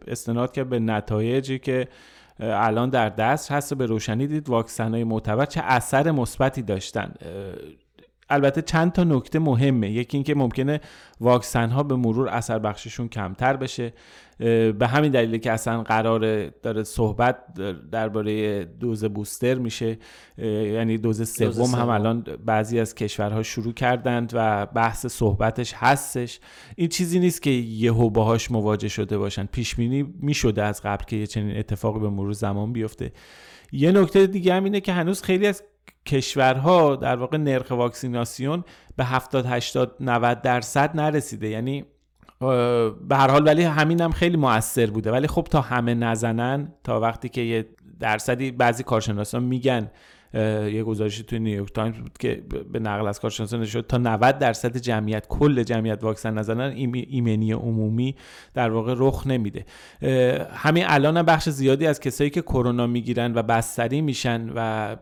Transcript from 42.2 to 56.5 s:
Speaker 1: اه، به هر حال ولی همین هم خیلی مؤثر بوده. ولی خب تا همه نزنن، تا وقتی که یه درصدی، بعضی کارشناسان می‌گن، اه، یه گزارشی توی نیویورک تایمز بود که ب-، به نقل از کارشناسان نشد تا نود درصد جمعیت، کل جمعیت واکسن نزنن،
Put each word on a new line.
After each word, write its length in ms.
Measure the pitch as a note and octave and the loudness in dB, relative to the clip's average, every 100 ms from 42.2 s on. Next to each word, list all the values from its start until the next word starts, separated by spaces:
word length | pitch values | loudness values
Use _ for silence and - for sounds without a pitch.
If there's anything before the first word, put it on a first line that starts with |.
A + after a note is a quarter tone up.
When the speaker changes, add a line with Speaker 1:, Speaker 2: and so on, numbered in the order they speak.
| _ - | _ -6
Speaker 1:
اه، 500 | C3 B2+ A#2+ A#2+ A2+ | 0 2 4 4 2
به 260 | G#2+ - C3+ | -2 0 4
هر 140 | C3+ | 6
حال 160 | C#3 D3+ | 8 6
ولی 160 | D#3 | 6
همین 380 | E3+ D3+ D#3 E3+ | 4 4 2 2
هم 100 | E3+ | 0
خیلی 260 | D#3+ F3 E3 | 2 2 4
مؤثر 500 | C3+ A2 A2+ - A2 | 4 2 0 0 0
بوده. 260 | G#2+ G#2+ | 0 0
ولی 140 | A#2+ D3+ | 0 0
خب 200 | - D#3+ | -2 0
تا 100 | D3+ | 0
همه 340 | - B2 A#2+ | 2 0 0
نزنن، 800 | A#2 A#2 A2+ A#2 A2+ B2 C#3 C#3+ - | 0 0 0 0 0 -2 -2 -6 -10
تا 160 | - A2+ | -4 0
وقتی 280 | A2+ A2+ B2 | 0 -2 -8
که 120 | B2+ | -4
یه 260 | A#2 A2+ A2 _ - - | -2 -2 -4 _ -20 -6
درصدی، 500 | A2 G#2+ - B2 C3 | -2 0 0 -2 -2
بعضی 320 | B2 B2 A#2 | 2 2 2
کارشناسان 640 | B2+ A2+ A2+ G#2 G#2 A#2+ | 0 0 0 -4 -2 -2
می‌گن، 460 | B2 B2+ C3 B2 G#2 - - - _ | -2 0 2 0 -2 -12 -20 -20 _
اه، 360 | A#2+ A2 G#2+ G#2+ | -2 0 0 -2
یه 140 | G#2+ | -2
گزارشی 380 | A2 G#2+ G#2+ G#2+ | -2 -2 -2 -4
توی 160 | A2+ A#2 | -8 -4
نیویورک 340 | A2 G2+ G2+ | -2 -2 -4
تایمز 240 | - A2 A2+ | -4 -4 -4
بود 220 | B2 - | -12 -6
که 260 | A#2+ A#2 - | -4 -4 -6
ب-، 220 | - - | -10 -6
به 60 | A2+ | -6
نقل 280 | A2 G#2 G#2+ | -4 -2 -4
از 140 | G2+ | -4
کارشناسان 400 | A#2 G#2 G#2 A#2 | -6 -6 -6 -4
نشد 260 | A2 A2+ A2 | -4 -4 -2
تا 120 | B2 | 0
نود 400 | A#2+ G#2+ B2 C#3 | 2 4 4 4
درصد 380 | B2+ A2+ B2 B2 | 2 0 -2 -2
جمعیت، 500 | A#2+ A2 G#2+ G#2+ - | -2 -2 0 -4 -4
کل 340 | - D3 B2+ | 2 4 4
جمعیت 420 | A2+ A2+ A2 G#2+ | 2 0 0 -2
واکسن 340 | A2 G#2+ A2+ A2 | -2 -2 -4 -4
نزنن، 320 | G#2 | -2